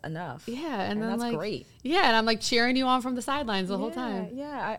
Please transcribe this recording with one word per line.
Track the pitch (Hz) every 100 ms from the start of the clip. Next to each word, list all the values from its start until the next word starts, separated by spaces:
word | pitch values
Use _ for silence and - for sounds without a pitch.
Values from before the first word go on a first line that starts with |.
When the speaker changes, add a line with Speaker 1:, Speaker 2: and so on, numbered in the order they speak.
Speaker 1:
enough. | - 160 175 139 -
Speaker 2:
Yeah, | 240 320 233
and | 190
Speaker 1:
And | 208
Speaker 2:
then, | 226
Speaker 1:
that's | 233
Speaker 2:
like, | 240 190
Speaker 1:
great. | 196 185 - -
Speaker 2:
yeah, | 254 349 311
and | 226
I'm, |
like, | 226 220
cheering | - 240 240 254
you | 262
on | 254
from | 247 247
the |
sidelines | 233 277 233 196 185
the | 196
whole | -
Speaker 1:
Yeah, |
Speaker 2:
time. | 254 247 196 190
Speaker 1:
yeah. | 254 285 285 190